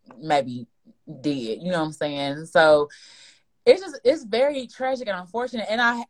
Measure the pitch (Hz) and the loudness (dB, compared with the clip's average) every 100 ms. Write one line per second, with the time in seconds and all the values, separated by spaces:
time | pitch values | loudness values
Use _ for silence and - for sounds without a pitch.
0 | _ - 156 147 135 123 117 _ _ _ | _ -12 -2 0 0 -6 -12 _ _ _
1 | - 147 127 139 113 110 170 175 156 151 | -20 -8 -4 -4 -4 -6 -4 -4 -4 -4
2 | 151 143 139 143 160 180 160 151 147 - | -6 -4 -6 -6 -2 4 6 6 4 -6
3 | - - - _ _ _ - 359 370 277 | -20 -20 -20 _ _ _ 4 4 4 -2
4 | 233 311 240 220 277 285 240 - 262 262 | 0 0 0 0 0 -2 -8 -6 -4 -4
5 | 240 185 180 226 247 247 196 220 240 240 | -6 -8 -8 -6 -6 -6 -6 0 0 0
6 | 240 | -6